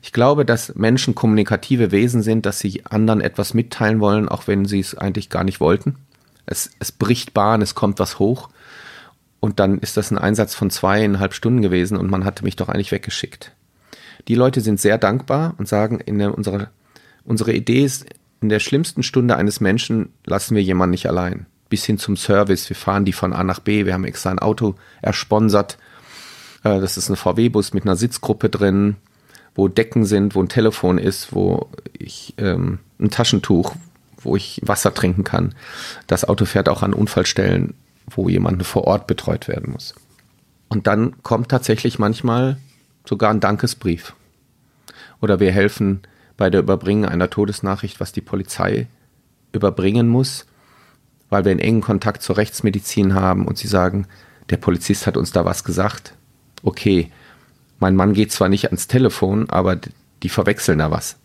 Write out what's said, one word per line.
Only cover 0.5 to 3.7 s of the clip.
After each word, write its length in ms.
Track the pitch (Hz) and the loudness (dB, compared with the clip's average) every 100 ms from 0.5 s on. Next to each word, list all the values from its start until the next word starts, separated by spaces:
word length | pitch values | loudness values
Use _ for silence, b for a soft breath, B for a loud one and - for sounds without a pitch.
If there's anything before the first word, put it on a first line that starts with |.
| 117 - - | 0 -2 -2
Menschen 400 | 110 127 131 113 | 2 2 0 0
kommunikative 760 | 117 107 98 104 - 131 107 | 2 2 2 -2 0 0 2
Wesen 300 | 98 120 120 | 2 2 0
sind, 240 | 107 113 104 | 0 0 -2
dass 140 | 98 | -4
sie 260 | 101 98 - | -6 -6 -4
anderen 360 | 110 110 110 | 0 2 2
etwas 320 | - - 101 | 0 -2 -2
mitteilen 460 | 113 117 | -2 -2